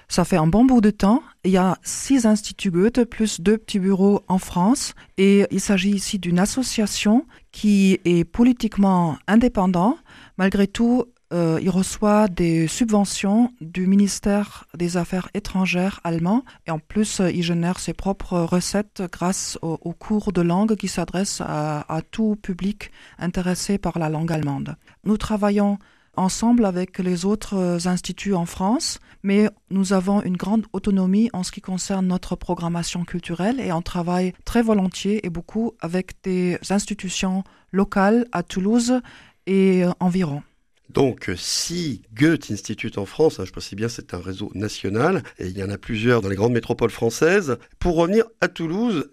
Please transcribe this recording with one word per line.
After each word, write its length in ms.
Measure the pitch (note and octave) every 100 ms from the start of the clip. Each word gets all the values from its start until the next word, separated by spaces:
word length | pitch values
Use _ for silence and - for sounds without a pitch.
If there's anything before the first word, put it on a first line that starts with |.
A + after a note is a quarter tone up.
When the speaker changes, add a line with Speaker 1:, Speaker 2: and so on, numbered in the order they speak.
| -
Speaker 1:
Ça 160 | - E3+
fait 100 | F3+
un 120 | D#3+
bon 180 | G3+ C4
bout 160 | B3
de 80 | G#3
temps. 340 | G#3 G3 B3+ - _ F#3
Il 60 |
y 60 | F#3
a 200 | F#3 -
six 440 | - - - C4+ A3
instituts 460 | G#3+ - - G3
Goethe, 340 | E3+ G#3+ B3 A#3
plus 340 | - A3 -
deux 180 | F3 A3
petits 220 | - G3+
bureaux 440 | F#3+ F#3+ G3 G3+ -
en 120 | F#3
France. 540 | - F3 F#3+ C#4+ - - - -
Et 280 | G3 G3+ G3+
il 100 | G3
s'agit 300 | - G3 G3
ici 280 | G3+ - G3+
d'une 200 | F3 F3
association 840 | G#3 - A#3+ - G3+ - G#3 A#3 - - _
qui 480 | - G#3 G3+ F#3+ F#3+
est 220 | F3 F3 E3
politiquement 920 | - B3 A#3+ G#3+ - G3 F#3 E3+ C#3 -
indépendante. 720 | G#3+ B3 A#3 G#3 F3 G3 E4 _ - - -
Malgré 300 | F#3+ G3+ G3+
tout, 380 | - A#3 B3 A#3 _ -
euh, 260 | F3 E3 D#3+
il 80 | F#3
reçoit 580 | F3+ F#3 - G#3 G#3 G#3+
des 400 | F3 E3+ E3 D#3+
subventions 840 | - A#3 G#3 G3 - G3 G#3+ A#3+ -
du 260 | D#3+ F3+ F#3
ministère 800 | G3 G3+ - G#3 G3+ G3+ - - D#3
des 220 | F3 F3+
Affaires 320 | E3+ F#3 -
étrangères 680 | G3+ - F#3+ F#3 F3 F#3+ -
allemand. 400 | E3+ E3 E3+ A#3 - - -
Et 40 |
en 80 | D#3+
plus, 420 | - G#3 G#3+ -
euh, 100 | F3+
il 100 | F3
génère 380 | E3+ E3+ E3+ F3+
ses 140 | -
propres 440 | D#3+ G3 G3 - F3+
recettes 600 | E3 F3+ - G3+ G#3 - F3+
grâce 480 | - F3 F#3+ - -
au, 180 | E3 D#3
aux 120 | E3+
cours 400 | - - G#3+ G#3
de 80 | F3
langue 340 | F3 F3 A3 G#3
qui 140 | F#3
s'adressent 500 | - E3+ F3 G3 -
à, 460 | F3 D3+ D3+ D3 -
à 140 | D#3+
tout 340 | - - A3 G#3
public 560 | - F3+ F#3+ G#3+ - - - -
intéressé 600 | E3+ F#3 F3+ F3+ - G3+
par 200 | F3+ E3+
la 120 | D#3
langue 240 | D#3 E3
allemande. 420 | D#3 D3 C#3 C#3+ D#3 _ _ F#3+
Nous 100 | G#3+
travaillons 640 | - G#3+ G3+ G#3 G3+ G3+ _ _ _ -
ensemble 480 | F#3 - A3+ A#3+ G#3
avec 340 | F3+ F#3 -
les 240 | F3+ F3
autres, 320 | F#3+ G#3+ - G3
euh, 220 | F3+ F3 F3+
instituts 480 | F3+ - F3+ G3+
en 120 | F#3 E3+
France, 540 | - F#3+ C4+ - - _ -
mais 240 | G3 G3+ G#3+ - -
nous 240 | F#3+ F#3
avons 280 | F#3+ F#3 G3+
une 120 | - F3+
grande 300 | F#3+ A3 G#3
autonomie 560 | F#3+ G#3 G3 F#3 G3 A3+
en 120 | F3+
ce 100 | F3+
qui 80 | -
concerne 460 | - F#3 - G3 F#3
notre 280 | F3+ - F3+
programmation 720 | - F3 E3+ E3+ E3+ F3+ E3+
culturelle 560 | F3 - E3+ G3 C4
et 100 | F#3+
on 100 | G#3
travaille 520 | F3+ F3+ E3+ F3+ F#3 -
très 200 | - A#3
volontiers 640 | A3+ G#3 F#3 - G3 G#3+ F3+
et 40 |
beaucoup 460 | E3 - G#3+ A3+ -
avec 360 | E3 F3+ F#3 -
des 340 | F#3+ F3+ F3+ E3+ -
institutions 760 | G3 - G#3 F#3 - F#3+ F#3+ - _ _
locales 540 | F#3 G#3 G3+ G3 A#3 A#3+
à 100 | F3
Toulouse 560 | - F#3+ F#3+ A#3+ A#3 B3+ - - - _ -
et, 380 | F#3+ F#3+ F#3 F3+
euh, 60 | -
environ. 420 | F#3 F3+ E3 C#3+ - _ _ _ -
Speaker 2:
Donc, 380 | - C#3 - - F2
si 640 | - - - F3 D#3+ G2 -
Goethe 380 | A2 D3+ D#3+ -
Institut 400 | G#2 - G#2 A2+ A2
en 80 | G2
France, 340 | - D#3 -
hein, 60 | F#2
je 80 |
précise 240 | - - G2+
bien, 100 | A#2
c'est 260 | - -
un 60 | F2+
réseau 320 | F#2 F#2+ G#2 F#2+
national, 680 | G#2 - G2 G#2+ D3+ F#3 - -
et 80 | F#2
il 100 | F#2+
y 60 |
en 60 | F#2+
a 80 | G2+
plusieurs 440 | - A2 A#2 A#2+
dans 60 | G2
les 80 | G2
grandes 160 | A#2
métropoles 380 | A#2+ - A#2 A2+
françaises. 680 | - A#2 - D#3+ G3+ D#3 A2+ _ -
Pour 160 | F3+ E3
revenir 300 | E3+ A3 A3+ -
à 80 | F3+
Toulouse, 600 | - D#3+ F#3 A#3+ E3+ -